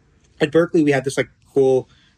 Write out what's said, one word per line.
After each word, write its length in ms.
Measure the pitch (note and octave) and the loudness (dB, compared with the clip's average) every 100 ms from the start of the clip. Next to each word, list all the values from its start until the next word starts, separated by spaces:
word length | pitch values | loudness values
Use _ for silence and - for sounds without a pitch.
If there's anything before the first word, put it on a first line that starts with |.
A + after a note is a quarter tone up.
| _ _ _ - | _ _ _ -6
at 80 | D#3 | -2
Berkeley, 300 | D#3+ E3+ F3 | 0 0 0
we 60 | D3 | 0
had 140 | C#3 | 0
this, 120 | C3 C3 | -2 -4
like, 140 | B2+ _ _ | -6 _ _
cool 340 | C#3 C3 C3 - _ _ | 0 2 0 -4 _ _